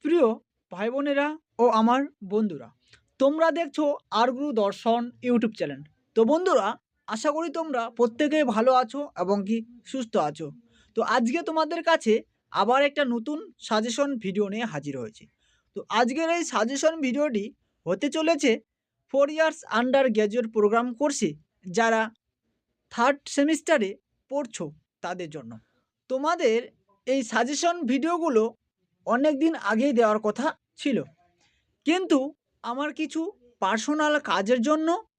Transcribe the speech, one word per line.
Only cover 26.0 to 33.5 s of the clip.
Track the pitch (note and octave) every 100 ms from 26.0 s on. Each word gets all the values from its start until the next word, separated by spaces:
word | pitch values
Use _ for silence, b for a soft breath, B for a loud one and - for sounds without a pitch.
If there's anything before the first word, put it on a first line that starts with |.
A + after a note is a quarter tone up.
| _
তোমাদের | C4 D4 E4+ C#4 A3+ B3+ _ _ _ -
এই | C4+ A3+
সাজেশন | A3 B3 D4 E4+ F4 C4
ভিডিওগুলো | C4+ D4+ F4 E4 A3+ A3+ - _ _ _ _ -
অনেক | A#3 D4+ C#4
দিন | D#4+ D#4+ G3+
আগেই | A3 C#4 A#3
দেওয়ার | A3+ G#3+ G#3+
কথা | G#3+ C#4 - _ _
ছিল, | C#4+ G#3+ C3 _ _ _ _ _ _ _ -
কিন্তু | F4 F#4+ D4 C#4 D4 _ _
আমার | A3 B3 D4+ D4+
কিছু | D#4 D#4 E4 - _